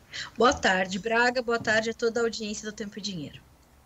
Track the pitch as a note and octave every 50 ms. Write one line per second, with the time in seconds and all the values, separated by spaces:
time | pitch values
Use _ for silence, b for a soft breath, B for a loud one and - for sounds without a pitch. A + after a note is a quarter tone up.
0 | - B B B B B B - A3 C4 C#4 - - A3 F#3+ F#3 F#3+ F#3 F#3+ G3+
1 | F3+ A#3 A3+ A#3 A#3+ B3 B3 B3+ A#3 A#3 A#3 A3+ A3 A#3 G#3+ A3 A3 A3+ A3+ -
2 | A#3+ A3+ G#3+ A#3+ A#3 A#3 A3 - A3 G#3 G#3+ - G#3+ G#3+ G#3 G#3+ G#3+ G3+ - G#3+
3 | F3+ G3+ F#3 E3 C#3 A#2 - C3 - - - - _ _ _ _ _